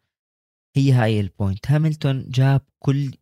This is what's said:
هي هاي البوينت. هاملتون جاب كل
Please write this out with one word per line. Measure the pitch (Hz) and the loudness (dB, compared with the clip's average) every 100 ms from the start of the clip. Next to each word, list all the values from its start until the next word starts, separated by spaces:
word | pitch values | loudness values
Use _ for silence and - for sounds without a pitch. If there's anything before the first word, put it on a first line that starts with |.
| _ _ _ _ _ _ _ 139 | _ _ _ _ _ _ _ 0
هي | 139 | 2
هاي | 123 110 107 | 4 2 0
البوينت. | 98 - 98 95 - | -2 -4 -4 -4 -2
هاملتون | 151 156 151 139 135 - | 0 0 -2 -4 -4 -4
جاب | 131 131 135 - _ | 0 2 2 -2 _
كل | - 139 139 - | -2 -2 -2 -8